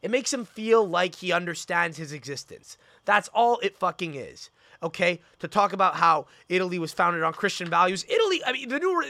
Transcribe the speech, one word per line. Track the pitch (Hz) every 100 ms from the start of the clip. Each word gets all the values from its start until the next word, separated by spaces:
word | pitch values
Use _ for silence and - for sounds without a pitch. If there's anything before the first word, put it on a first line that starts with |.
It | 180
makes | 254 -
him | 262
feel | 208 - 220 226 196
like | 170 180 -
he | 180
understands | 170 175 160 - 170 170 151
his | 151
existence. | 147 123 135 - - - - _ _ -
That's | 208 -
all | 214 233 240
it | 190 -
fucking | 180 165 170 143
is, | 85 - - _ _ -
okay, | 165 - 175 170 - _
to | 165
talk | 208 202
about | 190 185 -
how | 170 156 - - -
Italy | 180 180 175
was | 160
founded | - 175 170
on | 160
Christian | 160 202 - 175
values. | 170 185 190 -
Italy, | 453 427 349 -
I |
mean, | 254 262
the | 277
new, | 370 349